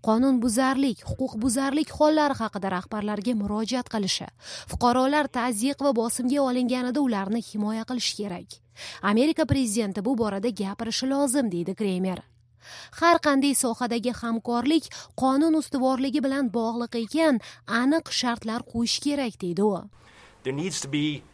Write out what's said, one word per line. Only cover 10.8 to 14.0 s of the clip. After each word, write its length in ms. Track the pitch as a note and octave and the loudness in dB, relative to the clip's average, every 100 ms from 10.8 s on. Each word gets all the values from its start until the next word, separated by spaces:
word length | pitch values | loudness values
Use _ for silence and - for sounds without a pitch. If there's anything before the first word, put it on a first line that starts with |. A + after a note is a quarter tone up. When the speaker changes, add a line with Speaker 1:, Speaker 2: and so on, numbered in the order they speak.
| A3+ A3 C4 | -4 -2 0
Speaker 1:
lozim, 400 | C#4 C#4+ D4 A#3+ | 2 2 2 0
deydi 240 | F3 F3 | -2 -4
Kremer. 480 | F#3+ G#3 F#3 F#3 F3+ - _ _ _ - - - - | -2 0 0 -2 -4 -10 _ _ _ -20 -18 -18 2
Har 180 | E4+ E4+ | 4 6
qanday 360 | D4+ C#4 C#4 C4 | 4 4 4 2
sohadagi 480 | B3+ A3+ B3 A#3 | 0 -2 -2 -2